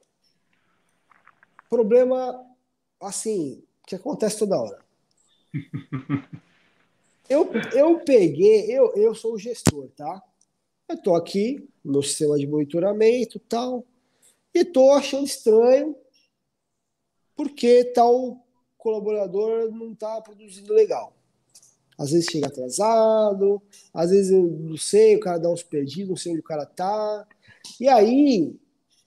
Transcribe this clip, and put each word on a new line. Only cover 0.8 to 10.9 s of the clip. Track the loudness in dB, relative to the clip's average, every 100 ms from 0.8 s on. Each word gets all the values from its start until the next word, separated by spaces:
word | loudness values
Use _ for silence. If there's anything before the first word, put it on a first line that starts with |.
| _ _ _ _ _ _ _ _ _
Problema, | -2 2 4 2 -2 -6 -10 -18 _ _ _ _ _
assim, | -14 -10 -6 -6 -6 -10 _ _ _
que |
acontece | -12 -10 -4 -4 -4
toda | -4 -4
hora. | -6 -12 _ _ _ _ _ _ _ -14 -12 -16 -12 -14 -8 -8 -8 -20 _ _ _ _ _ _ _ _ _
Eu, | -2 0 -4 -4
eu | 0 2 2
peguei, | 4 4 4 4 4 4 2
eu, | 0 0 2
eu | 0
sou | 0 -8
o | -10
gestor, | -12 -4 -2 -4 -14 _
tá? | -14 -14 _ _ _ _ _ _
Eu | _